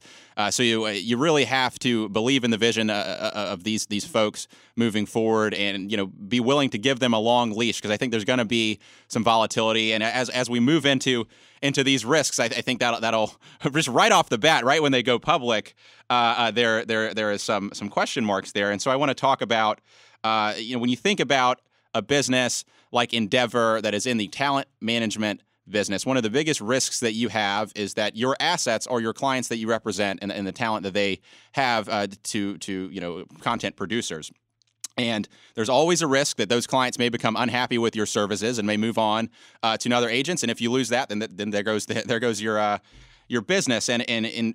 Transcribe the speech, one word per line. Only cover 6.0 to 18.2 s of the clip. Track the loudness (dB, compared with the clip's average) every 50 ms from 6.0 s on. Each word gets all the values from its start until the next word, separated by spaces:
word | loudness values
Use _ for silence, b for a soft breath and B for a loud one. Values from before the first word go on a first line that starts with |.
| -4
be | -4 -8 -12 -8 -2 -2 0
willing | 2 2 2 2 2 0
to | -2 -2
give | 0 0 0 2
them | 2 2 2
a | 2
long | 2 2 2 2 2 0
leash, | 0 -2 -2 -2 -2 -2 -2
'cause | -2
I | -2 -2
think | -2 -2
there's | -2 -2 0
gonna | 0 0 0 0
be | 0 0 0 0 0 -2 -4 b b b b b b
some | -4 0 2
volatility. | 4 4 4 2 0 0 0 0 2 2 0 0 0 0
And | 0 0
as, | 0 0 -2 -2 -2
as | -2 -2 -2 0
we | 0 2
move | 2 4 4 4 4
into, | 2 2 2 2 0 0 0 -2 -6 b b b b b b
into | b -2 0 2 2
these | 2 2 0 2
risks, | 2 2 2 2 0 0 0
I, | -2
I | -2 -2 -4 -4
think | -2 -2 0
that'll, | 0 0 0 0
that'll | 0 0 0 0 0 -2 -4 _ B B B
<laughs> | B B -2 0
just | 0 -2 2
right | 4 4 6 6
off | 6 6 4 4
the | 0 2
bat, | 4 4 4 4 4
right | 4 4 4
when | 4 4 2
they | 2 2
go | 2 0 0
public, | 2 0 0 0 2 0 0 0 -2 -6 -14 b b b b b b b
uh, | 2 4 4 4 2 2
uh, | 0 0 2
there, | 2 2 4 2 2 0
there, | 0 0 0 0 0 0
there | 0 0 0 0
is | -2 -2
some, | 0 -2 0 -2 -4 -8
some | -8 -8 -4
question | -2 -2 -2 -2 -2 -2